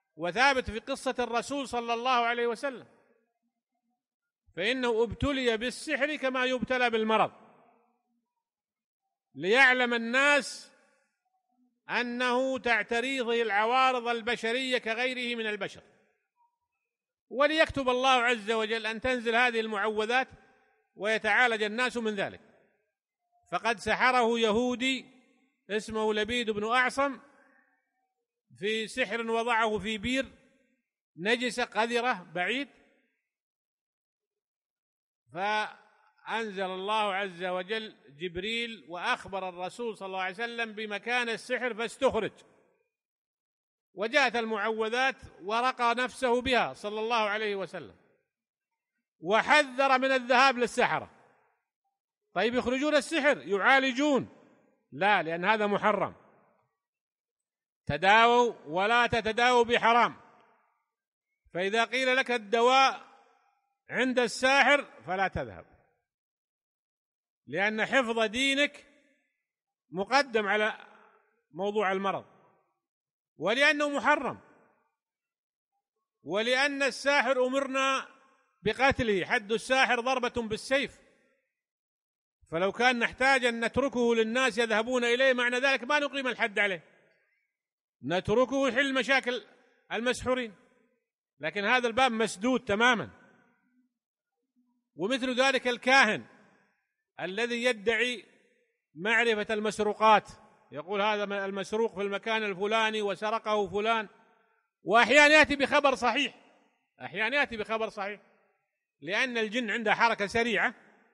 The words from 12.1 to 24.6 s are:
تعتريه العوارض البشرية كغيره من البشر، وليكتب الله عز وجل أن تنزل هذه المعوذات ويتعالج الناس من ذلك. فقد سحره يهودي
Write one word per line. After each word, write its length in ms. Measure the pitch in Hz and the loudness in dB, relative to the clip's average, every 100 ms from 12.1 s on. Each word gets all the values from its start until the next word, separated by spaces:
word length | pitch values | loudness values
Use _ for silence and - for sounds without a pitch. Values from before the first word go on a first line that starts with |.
| 240 254 247 262 262 | -2 0 0 0 -2
تعتريه 840 | 240 220 202 233 247 269 226 233 | 0 -2 0 -2 -2 -4 -2 -2
العوارض 680 | 226 202 220 254 262 254 233 | 0 0 2 4 4 2 -2
البشرية 720 | 240 220 233 220 240 262 247 | -4 -2 -4 -2 -4 -2 -2
كغيره 580 | 220 226 254 254 240 233 | -2 -4 -4 -4 -6 -4
من 100 | 220 | -6
البشر، 360 | 208 190 - - _ _ _ _ _ _ _ _ _ _ _ _ _ _ | -6 -8 -12 -20 _ _ _ _ _ _ _ _ _ _ _ _ _ _
وليكتب 580 | 220 294 311 320 277 254 | 0 2 4 2 2 0
الله 340 | 247 262 254 | 0 4 4
عز 280 | 240 240 202 | 2 0 -2
وجل 360 | 226 214 226 220 | -2 -2 -4 -6
أن 140 | 226 | -6
تنزل 360 | 254 254 226 226 | -4 -2 0 2
هذه 240 | 247 226 | 2 0
المعوذات 680 | 220 214 214 214 214 247 277 - _ _ _ _ _ - | -4 -4 -4 -2 -2 -2 -2 -10 _ _ _ _ _ -8
ويتعالج 640 | 196 220 208 208 247 220 | -2 -2 0 2 2 2
الناس 340 | 214 214 254 240 | -4 -2 -4 -2
من 180 | 220 | -6
ذلك. 260 | 208 151 92 _ _ _ _ _ _ _ _ _ _ _ | -4 -6 -8 _ _ _ _ _ _ _ _ _ _ _
فقد 260 | 175 214 226 | -4 -2 -2
سحره 600 | 214 185 240 247 233 233 | -2 2 4 4 2 2
يهودي 680 | 226 208 | 2 2